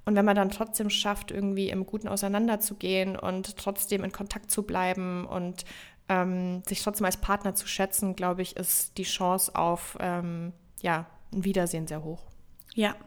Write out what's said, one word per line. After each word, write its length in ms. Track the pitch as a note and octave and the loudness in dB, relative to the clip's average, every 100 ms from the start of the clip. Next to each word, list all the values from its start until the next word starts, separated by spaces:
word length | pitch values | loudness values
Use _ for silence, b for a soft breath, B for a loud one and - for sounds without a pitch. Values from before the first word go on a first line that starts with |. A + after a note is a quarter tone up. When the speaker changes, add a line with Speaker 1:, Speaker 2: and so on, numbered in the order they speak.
Speaker 1:
Und 120 | - G3+ | 2 6
wenn 100 | G#3 | 8
man 100 | G3+ | 6
dann 140 | G3 | 4
trotzdem 400 | G3 A3 - G#3 | 0 -2 -2 0
schafft, 400 | G3+ G3+ G3+ - | 0 0 -2 -4
irgendwie 400 | G3+ G3 G3 G3 | -2 0 0 0
im 160 | F#3+ F#3+ | 0 -2
Guten 220 | G#3+ G#3+ | -4 -2
auseinanderzugehen 1120 | G3+ G3 G3+ A#3 G#3+ - G3+ F#3 F#3+ F#3+ F#3 | -2 0 2 2 2 -2 -2 0 2 2 -2
und 380 | F#3 F#3 F#3+ - | -2 -4 -4 -6
trotzdem 460 | - G3 - G3 | -4 -2 0 0
in 80 | G3 | -2
Kontakt 380 | - G3 - - | -6 -6 -6 -2
zu 140 | - | -2
bleiben 640 | G3+ F3 F#3 F#3 F#3 F3+ F3+ | 0 2 2 0 -2 -2 -2
und, 360 | F3+ F3 F3 - B B B - | -4 -4 -6 -12 B B B 0
ähm, 540 | F#3 F3+ F3+ F3+ F3+ - | 2 4 2 0 -2 -4
sich 140 | F#3+ | -2
trotzdem 240 | - G3+ F#3+ | -2 0 0
als 120 | - | 2
Partner 360 | - G3+ G3 | 2 2 0
zu 140 | F#3 - | -2 -2
schätzen, 480 | - F#3+ - G3 F#3 | 0 0 0 0 0
glaub 240 | F3+ F3+ | 0 0
ich, 160 | F#3 - | -2 -4
ist 420 | F3 - - - | 0 0 0 -4
die 60 | |
Chance 500 | F#3 - F#3 F#3 - | -2 2 2 4 2
auf, 420 | - E3+ F3 - - | 2 2 2 -4 -4
ähm, 540 | F3+ F3 F3 E3+ E3+ F3 - - | -2 -2 -2 -4 -6 -10 -18 -4
ja, 240 | F3+ D#3+ E3 - - | 0 0 -2 -14 -8
ein 100 | G3 | -2
Wiedersehen 420 | F#3+ G3 F3 E3 D#3 | 2 2 2 0 -4
sehr 180 | D#3 | -6
hoch. 200 | D#3 E3 - - - - - | -8 -10 -12 -18 -20 -20 -6
Speaker 2:
Ja, 220 | - G#3 - | 2 2 0